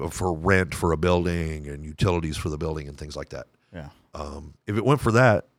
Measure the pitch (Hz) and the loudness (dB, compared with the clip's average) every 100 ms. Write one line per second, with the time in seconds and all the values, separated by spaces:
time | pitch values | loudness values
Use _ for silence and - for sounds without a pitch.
0 | 80 - 92 82 87 95 92 - 90 80 | -8 -4 -2 0 4 4 4 0 2 2
1 | 87 90 87 85 80 78 73 71 78 76 | 4 2 2 -2 -4 -6 -10 -10 -12 -2
2 | 98 87 80 73 85 76 80 78 69 69 | 0 2 -2 -4 -6 -4 -4 -6 -8 -12
3 | 76 71 71 65 - _ _ 90 73 - | -12 -12 -12 -12 -14 _ _ -16 -16 -20
4 | _ - 73 71 76 - - 104 110 143 | _ -14 -12 -12 -16 -16 -4 0 2 2
5 | 117 110 127 104 - | 4 6 6 4 0